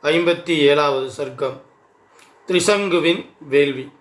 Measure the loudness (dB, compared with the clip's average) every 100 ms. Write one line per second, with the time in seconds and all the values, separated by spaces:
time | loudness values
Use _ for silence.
0 | 0 0 0 -2 -2 2 4 4 2 0
1 | -4 -8 -10 -6 -6 -6 -20 _ _ _
2 | _ _ _ _ -4 0 2 0 0 0
3 | 0 -2 -6 _ -2 2 2 -2 -12 _